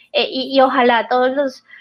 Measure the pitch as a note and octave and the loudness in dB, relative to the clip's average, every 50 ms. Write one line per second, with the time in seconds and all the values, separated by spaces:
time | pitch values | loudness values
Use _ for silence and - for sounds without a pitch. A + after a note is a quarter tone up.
0 | _ _ - A#3 A#3 - - C4 B3+ C4 C4+ C4+ B3+ C4+ C4 C#4 A#3+ B3 A#3+ A3+ | _ _ -4 -2 -2 -2 -4 -8 -8 -2 2 2 2 2 4 2 2 2 2 0
1 | G#3+ A3 B3 B3+ B3+ C4 C4 C#4+ C#4+ C4 C4 - _ _ - - | 0 0 0 0 0 0 0 -2 -4 -4 -6 -10 _ _ -20 -20